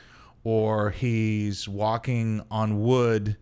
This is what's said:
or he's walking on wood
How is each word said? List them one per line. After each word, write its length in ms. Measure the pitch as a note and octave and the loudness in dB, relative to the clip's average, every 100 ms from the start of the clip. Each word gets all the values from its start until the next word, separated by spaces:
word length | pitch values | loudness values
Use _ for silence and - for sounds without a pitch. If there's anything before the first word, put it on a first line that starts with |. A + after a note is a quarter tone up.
| - - - - | -20 -20 -20 -10
or 460 | A2+ A2 G#2+ G#2+ G#2 | -2 0 2 0 0
he's 800 | - B2+ A2+ A2 G#2+ G#2 F#2+ - | -2 -2 0 0 0 -2 -4 -8
walking 760 | G2 G#2+ A2+ C3 A#2+ A2+ G#2+ - | -2 -2 -2 -2 -2 -2 -6 -6
on 320 | A2 A2 G#2 | -2 0 2
wood 540 | A2+ B2+ A#2+ A2 G#2 G#2 | 2 4 4 2 0 -6